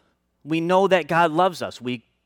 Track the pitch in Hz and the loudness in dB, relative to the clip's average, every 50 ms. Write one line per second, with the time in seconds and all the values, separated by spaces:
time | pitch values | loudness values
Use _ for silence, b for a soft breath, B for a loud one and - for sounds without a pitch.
0 | _ _ _ _ _ _ _ _ _ 139 160 165 165 170 185 185 196 190 185 180 | _ _ _ _ _ _ _ _ _ -6 -4 -4 0 2 2 2 4 4 2 0
1 | 156 143 170 165 175 170 151 165 180 190 175 - 120 107 - - 120 123 123 120 | 0 0 0 2 2 2 2 2 0 0 0 -4 -8 -10 -10 -10 -8 -8 -8 -8
2 | - _ _ _ _ | -10 _ _ _ _